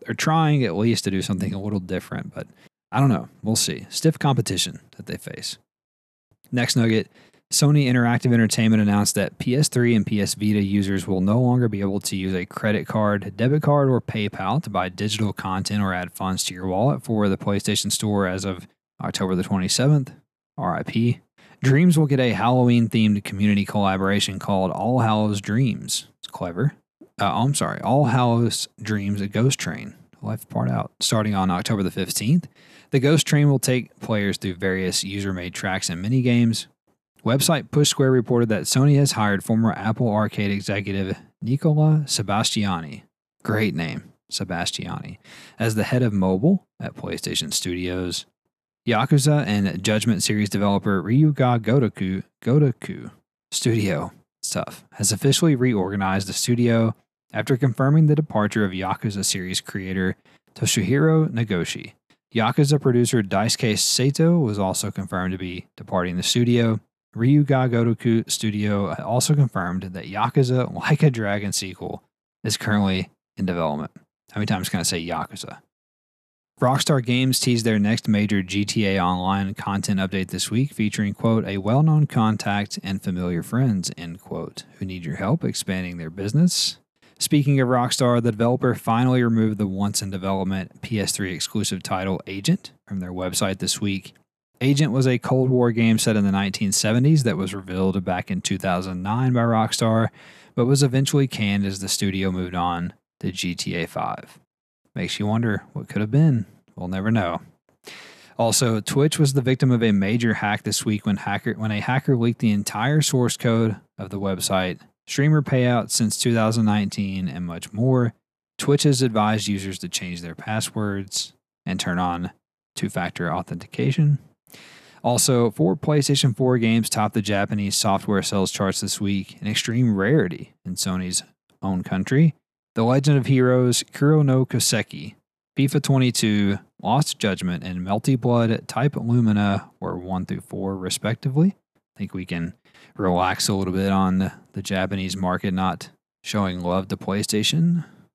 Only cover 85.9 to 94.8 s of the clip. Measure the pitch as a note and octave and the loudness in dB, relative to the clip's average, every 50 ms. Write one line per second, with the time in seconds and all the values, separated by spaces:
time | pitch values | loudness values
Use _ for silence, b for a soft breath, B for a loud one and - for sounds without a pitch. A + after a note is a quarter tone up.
85.9 | F2 E2+ D#2+ D#2+ E2+ G2 G2 G#2 G#2+ D3 F3 F3 - - - - - - _ _ | -8 -10 -10 -10 -8 -8 -4 -2 2 2 2 2 2 0 -4 -4 -6 -10 _ _
86.9 | b b b b b - - - D3+ D3 C3+ C#3+ C#3 C3+ B2+ A#2+ B2+ B2 B2+ B2+ | b b b b b -8 -2 0 2 2 4 4 2 2 4 2 2 2 0 0
87.9 | - - C3 A#2+ A#2+ A#2+ A#2 A#2+ G#2+ G#2 A#2 A#2+ B2+ B2+ C3+ B2+ A2 G2 - A#2 | 0 2 2 2 2 2 2 0 0 2 2 2 2 2 0 0 0 0 -2 0
88.9 | A2+ A#2 B2+ B2+ B2+ B2+ A#2+ A#2 A2+ A2 A2 A2 G#2 G2 G#2 F#2+ F#2+ F#2+ G2+ G2+ | 2 2 2 2 4 4 2 2 4 2 2 2 2 0 0 0 0 0 -2 -2
89.9 | G#2 - G#2 G2 G2 F#2 F#2 G2 G2 G2 F#2+ F#2+ G2 F#2+ F2+ - - - - - | -2 -4 -4 -6 -6 -4 -2 -2 -2 -2 -2 -2 -2 -4 -4 -8 -12 -14 -8 -4
90.9 | A2+ G#2 G2 - - - G2+ F#2 F2+ D#2 - - - G#2+ G2 - G2 F2+ - - | -2 -2 -2 -2 -4 -4 -4 -4 -4 -6 -6 -4 -4 -4 -4 -4 -4 -6 -6 -6
91.9 | G2+ F#2 F#2+ F#2+ F#2 - - - G2 G2+ G2+ D#3+ F3+ - - - - _ _ - | -4 -4 -2 -2 -4 -4 -6 -10 -10 -4 0 0 0 0 -4 -10 -20 _ _ -10
92.9 | G2+ F#3 - F2+ F2+ F2+ F2+ F#2 F#2 - G#2+ F#2+ F#2 - F#2+ F2 - - G#2 G2+ | -8 -8 -8 -8 -6 -6 -6 -4 -4 -2 -2 -2 -4 -4 -4 -6 -4 -2 -2 -4
93.9 | G2 F#2+ - - - _ _ _ _ _ _ _ _ - B2+ C3+ C#3+ C#3 | -4 -4 -8 -14 -20 _ _ _ _ _ _ _ _ -2 0 2 2 2